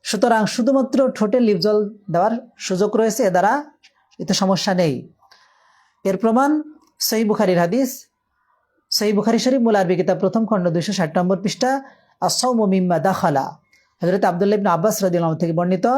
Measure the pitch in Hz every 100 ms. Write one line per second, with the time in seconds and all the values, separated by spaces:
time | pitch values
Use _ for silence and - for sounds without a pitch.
0 | - 202 233 220 208 - 233 269 262 269
1 | 262 254 214 254 226 190 208 214 208 -
2 | - 170 202 233 - _ - 185 208 214
3 | 220 220 208 180 190 277 294 _ _ _
4 | _ - - 190 190 190 - 180 165 123
5 | - _ _ - _ _ _ _ _ _
6 | 196 190 226 226 277 302 - - _ _
7 | - 220 220 190 196 175 170 233 262 -
8 | - _ _ _ _ _ _ _ _ -
9 | 208 202 214 233 247 269 233 208 180 180
10 | 185 175 190 220 220 208 175 170 185 190
11 | 160 185 180 190 202 - 247 269 269 _
12 | _ _ - - 254 233 208 190 180 165
13 | 175 185 180 139 - - _ _ _ _
14 | 170 190 196 175 202 208 196 170 214 208
15 | 190 170 165 160 170 165 175 185 226